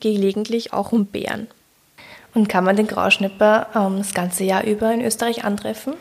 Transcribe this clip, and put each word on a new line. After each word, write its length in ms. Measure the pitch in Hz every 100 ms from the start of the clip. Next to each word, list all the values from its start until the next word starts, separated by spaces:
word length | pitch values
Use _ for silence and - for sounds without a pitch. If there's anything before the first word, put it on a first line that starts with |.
gelegentlich 720 | 214 208 196 208 214 226 -
auch 180 | 202 202
um 140 | 233 202
Beeren. 420 | - - - 226 _ _ _ _ - - - -
Und 160 | 226 208
kann 160 | 185 185
man 100 | 202
den 120 | 214
Grauschnäpper, 800 | - 196 - 196 196 214 220 -
ähm, 260 | 226 190 190
das 140 | 202
ganze 300 | 190 180 -
Jahr 220 | 190 190 220
über 280 | 208 220
in 80 | 233
Österreich 440 | 233 226 233 233 208
antreffen? 480 | 208 220 220 269 330